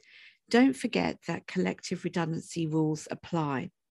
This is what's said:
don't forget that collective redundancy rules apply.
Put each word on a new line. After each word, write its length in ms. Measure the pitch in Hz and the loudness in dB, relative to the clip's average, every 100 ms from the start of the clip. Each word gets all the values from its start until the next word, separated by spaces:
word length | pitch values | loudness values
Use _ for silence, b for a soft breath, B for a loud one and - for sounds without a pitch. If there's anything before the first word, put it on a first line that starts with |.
| b b b b - | b b b b 2
don't 260 | 233 269 254 | 6 6 4
forget 420 | 240 185 87 - - | -2 0 0 -2 -6
that 200 | 175 - | -8 -4
collective 560 | 185 180 180 - 175 | -2 0 -2 -6 -6
redundancy 640 | 180 175 160 160 - - 165 | -4 -2 -2 -4 -6 -4 -2
rules 400 | 156 156 156 - | 2 2 0 -6
apply. 600 | - - 170 151 135 - _ _ | -12 -4 -2 -2 -2 -6 _ _